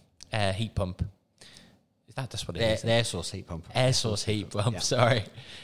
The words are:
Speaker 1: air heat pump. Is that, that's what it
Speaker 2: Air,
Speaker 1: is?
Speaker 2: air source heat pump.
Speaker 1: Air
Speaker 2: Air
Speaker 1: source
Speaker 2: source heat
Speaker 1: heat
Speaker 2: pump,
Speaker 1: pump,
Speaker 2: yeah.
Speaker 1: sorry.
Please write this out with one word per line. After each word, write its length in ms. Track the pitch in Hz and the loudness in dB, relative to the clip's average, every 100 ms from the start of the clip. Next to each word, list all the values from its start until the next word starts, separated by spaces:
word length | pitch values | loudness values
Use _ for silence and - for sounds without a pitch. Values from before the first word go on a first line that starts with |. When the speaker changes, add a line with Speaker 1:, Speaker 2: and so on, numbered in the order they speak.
| _ _ - | _ _ -6
Speaker 1:
air 220 | 113 98 | 0 0
heat 220 | 92 113 - | 0 -2 -2
pump. 280 | 92 92 - - _ _ - - - _ _ _ _ | -2 -2 -6 -8 _ _ -20 -20 -20 _ _ _ _
Is 60 | |
that, 160 | 117 135 | -10 -8
that's 180 | - - | -8 -6
what 100 | - | 0
it 40 | |
Speaker 2:
Air, 120 | 113 110 | 2 2
Speaker 1:
is? 100 | 113 | 4
Speaker 2:
air 180 | 117 | 2
source 280 | 113 87 82 | 2 -2 -6
heat 160 | 95 - | -8 -8
pump. 180 | 85 - | -10 -4
Speaker 1:
Air 120 | 120 131 | 2 4
Speaker 2:
Air 80 | |
Speaker 1:
source 80 | 127 | 4
Speaker 2:
source 220 | 117 101 - | 2 0 0
heat 80 | |
Speaker 1:
heat 160 | 107 95 | -2 -2
Speaker 2:
pump, 120 | 101 113 | 0 0
Speaker 1:
pump, 100 | 95 | 0
Speaker 2:
yeah. 40 | |
Speaker 1:
sorry. 420 | - 120 120 123 95 - - - | 0 4 4 4 -2 -12 -18 -12